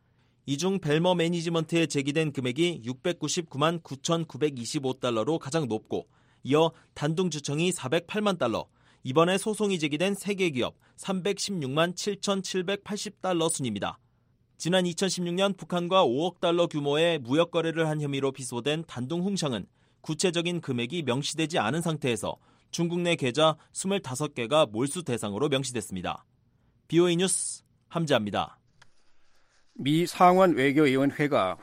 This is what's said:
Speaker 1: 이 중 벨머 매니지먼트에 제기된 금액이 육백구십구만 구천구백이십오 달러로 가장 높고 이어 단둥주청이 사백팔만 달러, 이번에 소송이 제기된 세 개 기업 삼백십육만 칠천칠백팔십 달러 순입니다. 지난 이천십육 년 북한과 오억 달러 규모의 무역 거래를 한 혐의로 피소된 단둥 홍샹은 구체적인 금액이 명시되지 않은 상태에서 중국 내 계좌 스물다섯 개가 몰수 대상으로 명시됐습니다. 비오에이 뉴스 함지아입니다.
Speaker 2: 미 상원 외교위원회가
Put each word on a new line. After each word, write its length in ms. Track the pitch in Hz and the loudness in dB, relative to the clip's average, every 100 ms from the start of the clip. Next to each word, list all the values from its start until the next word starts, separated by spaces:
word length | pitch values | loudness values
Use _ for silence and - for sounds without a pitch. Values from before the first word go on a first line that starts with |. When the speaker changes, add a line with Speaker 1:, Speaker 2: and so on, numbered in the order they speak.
| _ _ _ _ | _ _ _ _
Speaker 1:
이 140 | - 139 | -6 -2
중 200 | 180 196 | 0 0
벨머 360 | 151 151 180 | 0 2 2
매니지먼트에 720 | 175 165 175 165 170 160 170 160 | 2 0 0 -2 -2 0 0 0
제기된 460 | 143 139 147 156 | 0 -2 0 -2
금액이 500 | 135 127 123 175 160 | -2 -2 0 -2 -2
육백구십구만 960 | 113 127 180 175 151 - 165 131 151 175 | -8 -6 -4 -4 -4 -4 -4 -2 0 0
구천구백이십오 1200 | - 131 - 165 160 123 151 131 117 151 131 131 | -8 -8 -2 -2 -2 -2 -2 -2 -6 -4 -4 -2
달러로 380 | 127 117 110 165 | -2 0 0 -2
가장 280 | 135 160 135 | -2 -2 -2
높고 400 | 110 - 98 - _ _ _ | -4 -4 -6 -6 _ _ _
이어 280 | 123 147 160 - _ | 2 4 4 0 _
단둥주청이 800 | - 147 160 185 151 139 143 180 | -4 -2 0 -2 -2 -4 -2 0
사백팔만 640 | 175 127 165 170 208 208 185 | -2 -2 -2 -2 -2 0 0
달러, 300 | 120 98 - _ _ _ | 0 -2 -6 _ _ _
이번에 320 | 127 135 170 190 | 0 2 4 2
소송이 440 | 220 214 208 185 | -2 -2 -2 0
제기된 340 | 151 147 190 | -2 0 -2
세 200 | 196 190 | -2 -4
개 160 | 196 185 | -2 0
기업 260 | 127 92 - _ - | 0 -2 -4 _ -10
삼백십육만 1000 | - 190 180 196 - 190 131 147 175 180 | -6 -2 -2 -4 -4 -4 -2 0 0 -2
칠천칠백팔십 1200 | 208 196 - 196 185 185 180 202 - 202 208 - | -6 -2 -2 -2 -2 -4 -2 -4 -6 -8 -8 -6
달러 280 | 185 175 160 | -2 0 0
순입니다. 500 | - 127 101 92 - _ _ _ _ _ - | 0 -4 -2 -4 -8 _ _ _ _ _ -6
지난 300 | 160 185 180 | 0 2 2
이천십육 480 | 165 196 180 175 | 0 -2 -2 -2
년 200 | 175 202 | 0 0
북한과 500 | 190 160 175 175 190 | 0 -4 -4 2 4
오억 360 | 156 127 175 - | 4 2 -2 0
달러 280 | 175 170 170 | 0 2 2
규모의 500 | 156 143 147 170 160 | 0 0 2 2 0
무역 320 | 117 147 170 | 2 2 2
거래를 380 | 170 160 160 160 | 0 0 0 0
한 120 | 151 | 0
혐의로 300 | 147 139 135 | -2 -2 -2
피소된 540 | 135 123 120 123 156 160 | -4 -6 -4 -2 -4 -6
단둥 360 | - 127 170 | -8 -4 -2
홍샹은 440 | 185 190 151 113 - _ _ _ | -2 -2 -2 -4 -8 _ _ _
구체적인 580 | - 156 190 165 170 170 | -6 0 0 0 -2 -4
금액이 420 | 147 120 120 175 | -4 -4 -2 -4
명시되지 560 | 135 123 139 151 156 165 | -2 -2 -2 -2 -2 0
않은 220 | 107 156 | 0 0
상태에서 560 | 165 156 131 113 87 - _ _ _ | -2 -2 0 -2 -4 -8 _ _ _
중국 300 | - 170 175 | -4 -2 0
내 160 | 175 165 | 0 0
계좌 400 | 131 117 156 156 _ | 0 4 2 2 _
스물다섯 600 | - 190 196 - 127 147 | -8 -2 -2 -4 -4 -4
개가 320 | 127 117 151 135 | -4 0 2 2
몰수 360 | 107 139 175 | 0 -2 -4
대상으로 460 | 165 117 107 101 151 | -4 -4 -4 -2 0
명시됐습니다. 760 | 135 131 120 - 95 87 - _ _ _ _ _ _ - | 0 -2 -6 -6 -6 -6 -8 _ _ _ _ _ _ 0
비오에이 300 | 160 175 170 | 4 4 4
뉴스 480 | 185 - - - _ _ _ | 0 0 -4 -10 _ _ _
함지아입니다. 720 | 170 160 127 104 98 78 - _ _ - _ - - - _ _ _ _ | -4 2 2 2 -2 -4 -10 _ _ -20 _ -20 -20 -20 _ _ _ _
Speaker 2:
미 320 | - 131 156 175 | -6 0 2 0
상원 480 | - 180 180 190 | 6 6 8 6
외교위원회가 1040 | 123 139 143 151 131 139 131 143 135 92 90 | 6 4 6 4 4 2 0 0 2 0 -2